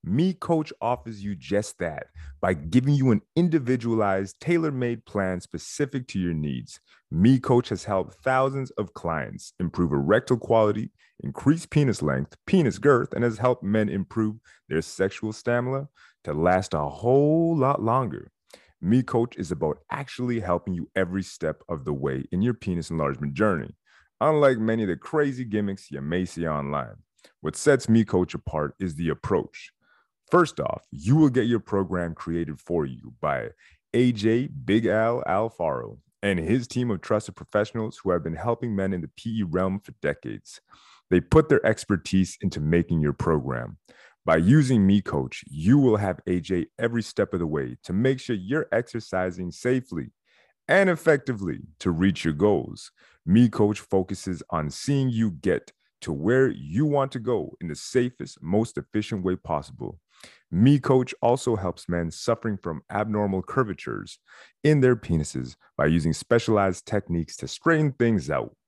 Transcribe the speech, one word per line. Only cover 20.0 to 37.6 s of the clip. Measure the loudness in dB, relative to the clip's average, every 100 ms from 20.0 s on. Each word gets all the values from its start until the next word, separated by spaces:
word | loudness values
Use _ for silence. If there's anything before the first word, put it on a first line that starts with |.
| -10 -6 -4 -4
helping | -2 -2 -2
you | -6 -4 -2
every | -2 -2
step | -6 -6 -6 -6 -8
of | -8
the | -6
way | -4 -2 -4 -4
in | -2
your | -2
penis | -2 -4 -6 -4
enlargement | -4 -4 -4 -6
journey, | 0 0 0 -6 -14 _ _ _ _
unlike | 0 4 4 4
many | 0 0
of | -2
the | -4
crazy | -2 0 0 -2
gimmicks | -4 -2 -2 -6 -10
you | -10
may | -4 -2
see | -4 -4 -4
online. | -2 -4 -6 -6 -14 _ _ _ _
What | -8 0
sets | 2 4 4
Me | 4
Coach | 4 0 0
apart | -4 -6 -4 -4 -4
is | -6
the | -4 -4
approach. | -4 -2 -2 -2 -12 -20 _ _ _ _ _ _
First | 2 2 -2
off, | -6 -6 _
you | -6 2 4
will | 6
get | 4 0
your | 0
program | 0 -2 0 -2 -4
created | -6 -6 -4 -4 -8
for | -4 -2 -2
you | -8 -18 -6
by | -4 -4 -6 -14 _ _ _
A | 2 2
J | 2 0 0 -2
Big | -8 0 2 2
Al | 2 0 -2 -2
Alfaro | -2 -2 -4 -4 -4 -8 -16 _ _
and | -2 0
his | 0 0 0
team | -4 -2
of | -4
trusted | -2 -2 -2
professionals | -16 -4 -2